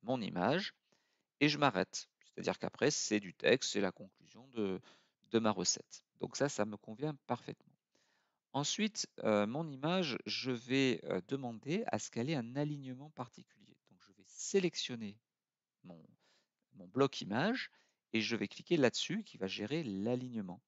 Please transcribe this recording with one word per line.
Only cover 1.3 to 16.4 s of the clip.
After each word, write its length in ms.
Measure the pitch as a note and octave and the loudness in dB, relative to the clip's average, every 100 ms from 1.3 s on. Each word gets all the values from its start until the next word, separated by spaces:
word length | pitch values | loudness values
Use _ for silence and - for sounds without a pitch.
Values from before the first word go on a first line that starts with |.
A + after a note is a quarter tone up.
| _ | _
et 100 | D3 | 2
je 80 | D3 | 4
m'arrête. 520 | C#3+ F#2+ F2+ - - _ | 4 4 0 -2 -12 _
C'est-à-dire 340 | - - F2 E2+ | -18 -4 -2 0
qu'après, 320 | F#2+ - B2+ | -4 2 2
c'est 280 | - - G#2+ | 2 2 0
du 140 | G2 | 0
texte, 380 | - - B2 - | 0 4 4 4
c'est 100 | G#2 | 0
la 100 | G2 | 0
conclusion 560 | - F#2+ _ - G#2 C3 | -2 -14 _ -20 -20 -12
de, 300 | A#2+ G2+ F#2 - - _ _ _ | -2 -2 -2 -6 -20 _ _ _
de 80 | A2+ | 2
ma 120 | A2+ | 2
recette. 540 | G2 F2+ - - - _ _ | 0 0 -2 -6 -20 _ _
Donc 180 | - - | -10 -2
ça, 120 | C#3 | -2
ça 160 | - G#2 | 0 -4
me 120 | G#2 | -4
convient 380 | - A2 D3 D3 - | -12 -8 -6 -6 -6
parfaitement. 460 | A#2 - - - _ _ _ _ _ _ _ _ | -6 -6 -14 -18 _ _ _ _ _ _ _ _
Ensuite, 540 | C#3 C#3+ - G#3+ - - - | -4 -2 0 -2 -2 -8 -2
euh, 240 | - G#2 G#2 | 2 4 4
mon 200 | C3 D#3+ | 0 -4
image, 500 | C3+ D3 F#3 E3 A#2+ - | -4 0 2 2 -2 -4
je 260 | G#2 B2 | -4 -2
vais, 500 | B2 C3 C3+ C3+ A2+ - | -2 2 4 4 4 0
euh, 160 | F#2+ - | -2 0
demander 560 | C#3 C3 A2+ C3+ F3 - | -4 -4 -8 -2 -2 0
à 120 | G#2+ | -2
ce 120 | - | -2
qu'elle 180 | - A#2+ | -4 0
ait 60 | D#3+ | 0
un 200 | A#2 B2+ | -2 -2
alignement 540 | D3+ D3 C3+ B2+ D3 | -2 -2 -8 -12 -14
particulier. 680 | D3+ A#2+ - - _ A#2+ - _ | -10 -12 -12 -20 _ -20 -20 _
Donc 120 | F#2 | -20
je 100 | - | -20
vais 140 | - F2+ | -20 -20
sélectionner 920 | - - G3 F3+ - - A#2+ G#2+ G#2 _ _ _ _ _ _ | -12 0 2 2 -2 -6 -6 -8 -10 _ _ _ _ _ _
mon, 220 | F2+ E2 - A2+ _ _ | -18 -18 -20 _ _ _